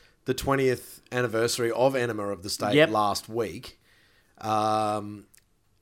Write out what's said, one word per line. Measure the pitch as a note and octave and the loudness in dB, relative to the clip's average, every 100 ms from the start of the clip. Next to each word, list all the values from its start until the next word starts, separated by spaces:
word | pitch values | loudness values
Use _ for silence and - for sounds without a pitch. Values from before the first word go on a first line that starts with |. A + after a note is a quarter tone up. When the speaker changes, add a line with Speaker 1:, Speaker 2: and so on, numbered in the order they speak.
| _ _ - | _ _ -4
Speaker 1:
the | |
twentieth | C3 C#3 C3+ C3 A#2+ - - _ | -2 0 2 2 0 -6 -20 _
anniversary | B2 B2 A2 A#2 - A#2 | -4 0 0 0 0 -2
of | A2+ C3 C3+ | 4 4 4
Enema | A#2+ G#2+ G2+ | -2 -2 -6
of | F#2+ | -6
the | G2 | -8
State | - G#2+ | -4 2
Speaker 2:
Yep. | C#3+ D#3 | 4 4
Speaker 1:
last | G#2+ G#2 F#2+ - | 4 2 0 -4
week. | A2+ G#2 F#2+ - - _ _ _ _ _ _ | -4 -4 -6 -16 -20 _ _ _ _ _ _
Um, | A2 G#2+ G#2+ G#2+ G#2+ G#2+ G#2 G#2 - - _ _ _ _ | -2 0 2 0 0 -2 -6 -14 -18 -20 _ _ _ _